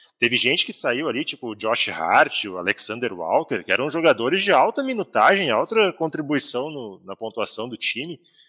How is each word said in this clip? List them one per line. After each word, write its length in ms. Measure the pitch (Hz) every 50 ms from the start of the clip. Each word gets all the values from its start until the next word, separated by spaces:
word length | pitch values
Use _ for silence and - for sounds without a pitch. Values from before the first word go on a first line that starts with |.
| - - _ _
Teve 160 | 120 120 123
gente 300 | 120 - 123 151 - -
que 80 | - -
saiu 340 | - - 135 120 135 160
ali, 160 | 143 110 127 160
tipo 280 | - - - - 113
o 40 | 107
Josh 320 | 107 110 110 117 113 -
Hart, 560 | 107 90 82 80 87 104 131 156 143 - - -
o 140 | 101 92
Alexander 560 | 90 87 98 104 - - - 107 120 123 113 95
Walker, 500 | 87 82 80 104 147 160 - 135 95 85
que 80 | -
eram 180 | 95 101 131 151
jogadores 540 | 139 165 160 160 127 107 113 131 165 196 -
de 80 | 202
alta 320 | 165 131 151 214 - 294 269
minutagem, 680 | 269 254 214 185 - - 110 107 127 196 - 185 135
alta 440 | 107 113 156 - 220 220 208 185 -
contribuição 760 | - 165 151 143 156 151 139 147 131 - - - 123 139 160
no, 320 | 151 139 120 104 95 90 92
na 100 | 95 98
pontuação 540 | - 113 110 - 113 104 - - 107 113 127
do 80 | 117
time. 420 | - - - - 120 143 175 165 - - - - - -